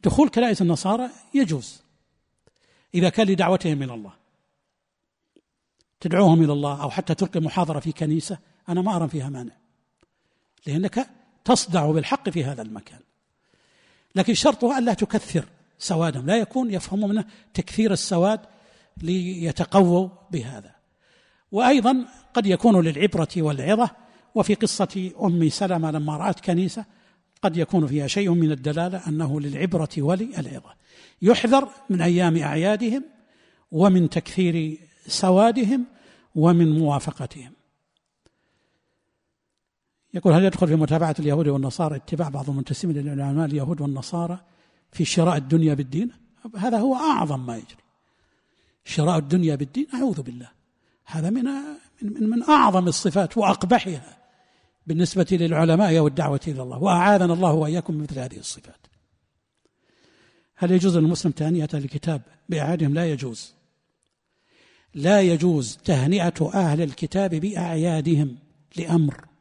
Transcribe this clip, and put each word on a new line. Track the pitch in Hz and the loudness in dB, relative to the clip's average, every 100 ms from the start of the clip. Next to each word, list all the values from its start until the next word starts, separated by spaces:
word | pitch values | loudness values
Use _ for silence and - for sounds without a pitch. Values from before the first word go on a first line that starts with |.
دخول | 196 - 285 | 2 4 4
كنائس | 226 240 202 | 4 0 2
النصارى | 175 156 190 226 254 - _ | 0 0 -2 -2 -4 -12 _
يجوز | 277 208 147 - - _ _ _ _ _ _ _ _ _ _ _ 175 | -2 -2 -4 -8 -20 _ _ _ _ _ _ _ _ _ _ _ 0
إذا | 175 | 0
كان | - 208 | 2 0
لدعوتهم | 190 175 185 170 147 | 2 2 2 0 -4
إلى | 135 | -6
الله، | 117 101 _ _ _ _ _ _ _ _ _ _ _ _ _ _ _ _ _ _ _ | -10 -16 _ _ _ _ _ _ _ _ _ _ _ _ _ _ _ _ _ _ _
تدعوهم | 170 175 202 165 | -2 4 6 6
إلى | 151 | 4
الله، | 143 143 143 | 0 -4 -6
أو | 143 | -6
حتى | 190 - 160 | -8 -4 -4
تلقي | 196 175 | -2 -2
محاضرة | 156 - 165 151 | -4 -2 -2 -4
في | 165 | -6
كنيسة، | - 156 160 - 180 _ _ - | -6 -4 -4 -4 -12 _ _ -6
أنا | 175 | -2
ما | 185 180 | -2 -2
أرى | 160 | -4
فيها | 156 135 | -4 -8
مانع، | 131 120 _ _ _ _ _ _ _ _ _ _ _ - | -10 -14 _ _ _ _ _ _ _ _ _ _ _ -6
لأنك | 151 190 233 269 _ _ _ - | -4 -2 -4 -6 _ _ _ 2
تصدع | 254 - 175 151 | 2 2 0 2
بالحق | 156 147 - 208 | 0 0 -4 -2
في | 175 | -4
هذا | 131 131 | -6 -8
المكان، | 110 107 - - _ _ _ _ _ _ _ _ _ _ _ 185 | -12 -14 -18 -20 _ _ _ _ _ _ _ _ _ _ _ -2
لكن | 190 | 0
شرطها | 220 311 220 240 269 | 4 2 2 0 2
ألا | 233 | 0
تكثر | 190 214 220 - 165 - _ _ _ | 0 -2 -2 -2 -6 -6 _ _ _
سوادهم، | - 160 165 131 135 | -4 0 0 -2 0
لا | 226 | 0
يكون | 208 262 240 | 0 -4 -4
يفهم | 185 - 196 208 | -6 -6 -4 -2
منه | 208 - - _ | -2 -6 -14 _
تكثير | - - - 220 | -8 -6 -2 0
السواد | 185 - 175 190 220 - _ _ _ _ - | 0 -2 0 2 0 -8 _ _ _ _ -10
ليتقووا | 165 185 180 180 165 - 180 202 175 175 190 - _ | -4 -4 -4 -6 -6 -4 2 4 6 4 0 -10 _
بهذا. | 165 117 120 95 _ _ _ _ _ _ _ _ | -10 -8 -14 -20 _ _ _ _ _ _ _ _
وأيضا | 196 247 277 226 262 240 - _ | 0 4 4 4 0 -2 -16 _
قد | 247 202 | -2 0
يكون | 180 226 190 165 | 4 6 6 4
للعبرة | 143 196 - 156 180 | 0 0 0 -2 -2
والعظة، | 151 139 139 214 233 - - _ _ 220 | -2 -2 0 0 0 -4 -20 _ _ -2
وفي | 196 | 0
قصة | 208 226 - 185 196 185 - | 0 0 -2 -4 -4 -10 -2
أم | 208 170 160 | 0 2 0
سلمة | - 196 175 160 | 0 -2 -2 -2
لما | 156 151 151 | -4 -4 -4
رأت | 196 165 | -4 -4
كنيسة | - 175 185 - 208 _ _ _ _ _ | -2 -2 -2 -6 -16 _ _ _ _ _
قد | 170 165 | -4 -2
يكون | 160 185 147 | 0 0 0
فيها | 147 139 | -2 -4
شيء | 202 202 | -2 0
من | 170 156 | 2 2
الدلالة | 143 143 151 180 185 165 | 0 -4 -4 -4 -6 -6
أنه | 151 151 147 | -4 -4 -4
للعبرة | 143 139 185 170 151 - | -6 -4 -4 -2 -4 -2
وللعظة. | 143 185 233 180 127 135 - _ _ - - _ | -2 -2 -4 -8 -10 -14 -18 _ _ -20 -20 _
يحذر | 185 240 226 269 269 - - | 2 4 4 4 2 -12 -4
من | 185 | 0
أيام | 170 175 175 165 | 2 4 2 2
أعيادهم | 143 151 185 214 233 269 269 _ _ _ _ _ _ | 0 0 0 0 -2 -4 -6 _ _ _ _ _ _
ومن | 156 196 185 165 | 2 4 6 4
تكثير | 170 - - 180 165 156 156 _ _ - | 0 -4 0 0 0 -4 -8 _ _ -10
سوادهم | - 190 185 226 233 214 262 247 _ _ _ _ 156 | -2 4 6 6 4 0 0 -2 _ _ _ _ 2
ومن | 165 170 165 156 | 4 6 4 2
موافقتهم. | 156 143 - - 131 143 123 _ _ _ _ _ _ _ _ _ _ _ _ _ _ _ _ _ _ _ _ _ _ _ _ _ _ | 0 -2 -4 -10 -14 -14 -20 _ _ _ _ _ _ _ _ _ _ _ _ _ _ _ _ _ _ _ _ _ _ _ _ _ _
يقول: | 180 190 | 0 4
هل | 160 | 6
يدخل | 190 - 175 | 4 2 2
في | 156 | 2
متابعة | 151 156 165 151 | 2 2 0 0
اليهود | 147 143 147 | 0 0 0
والنصارى | 139 135 - 156 139 | 0 -4 -4 -4 -4
اتباع | - 160 156 | -8 -6 -4
بعض | 139 135 | -6 -6
المنتسبين | 139 127 147 180 147 | -6 -6 -4 -4 -4
للعلماء | 143 139 139 143 156 | -4 -4 -2 -2 -2
اليهود | 147 135 156 | -2 -4 -4
والنصارى | 143 135 - 170 170 180 _ _ _ _ _ | -4 -6 -6 -6 -6 -8 _ _ _ _ _
في | - 165 | -6 -2
شراء | 185 165 151 | 2 2 2
الدنيا | 131 165 160 | 2 2 4
بالدين؟ | 143 131 151 240 - _ _ 226 220 | 0 -4 -4 -6 -8 _ _ -18 -6
هذا | 233 226 | -2 0
هو | 254 254 | 0 0
أعظم | 311 - 156 135 123 | 0 0 0 -4 -6
ما | 113 | -10
يجري، | - - _ _ _ _ _ _ _ _ _ _ - | -14 -20 _ _ _ _ _ _ _ _ _ _ -8
شراء | - 151 165 | 0 2 0
الدنيا | 139 180 165 139 | 0 0 2 -2
بالدين، | 139 247 311 | -6 -6 -6
أعوذ | 247 262 160 | -4 -2 -4
بالله، | 127 123 120 _ _ _ _ _ - | -8 -14 -18 _ _ _ _ _ -10
هذا | 160 165 | -6 -2
من، | 240 | -2
من، | 247 277 294 294 _ _ 208 | -2 -6 -10 -18 _ _ -10
من، | 214 214 | -4 -2
من | 233 | 0
أعظم | 233 302 214 185 180 | 4 4 6 4 2
الصفات | - 180 190 185 233 | 0 0 0 0 0
وأقبحها | 196 190 180 247 190 147 - - _ _ _ _ _ _ - | 0 0 2 2 2 -10 -14 -20 _ _ _ _ _ _ -4
بالنسبة | 160 170 190 170 | 0 0 0 0
للعلماء | 180 170 156 165 160 202 160 | 0 0 2 4 4 4 4
والدعوة | 151 139 143 139 - | 2 0 -2 -2 -6
إلى | 135 | -10
الله، | 127 127 | -10 -4
وأعاذنا | 190 175 185 202 180 | 0 4 4 4 4
الله | 170 185 | 2 2
وإياكم | 156 151 170 - | 2 0 -4 -4
من | 151 | -6
مثل | 147 131 | -6 -8
هذه | 127 - | -10 -12
الصفات. | - - - _ _ _ _ _ _ _ _ _ _ _ _ _ _ _ _ _ _ _ | -14 -16 -20 _ _ _ _ _ _ _ _ _ _ _ _ _ _ _ _ _ _ _
هل | 180 | 2
يجوز | 185 190 170 | 2 4 4
للمسلم | 156 170 170 | 2 2 -4
تهنئة | - 156 175 151 | -2 -2 -2 -2
أهل | 151 | -6
الكتاب | 139 147 170 147 - _ - | -6 -6 -6 -6 -8 _ -8
بأعيادهم؟ | 160 147 170 151 | -4 -2 0 0
لا | 151 170 | 0 -2
يجوز، | 139 127 110 - _ _ _ _ _ _ _ _ _ _ _ _ _ _ | -4 -8 -12 -18 _ _ _ _ _ _ _ _ _ _ _ _ _ _
لا | 151 156 208 | -2 4 6
يجوز | 185 165 180 156 117 - | 6 4 2 2 -2 -6
تهنئة | - 143 139 196 170 - 165 | 0 2 2 2 0 -2 -2
أهل | 196 170 147 | 2 2 0
الكتاب | 156 - 160 190 196 160 | -2 -4 -4 -2 -2 -2
بأعيادهم | 190 185 175 165 170 160 151 151 147 120 _ _ _ - | -4 -4 -4 -2 0 0 2 2 0 -4 _ _ _ -10
لأمر | 170 170 147 - - _ | 0 2 2 -2 -20 _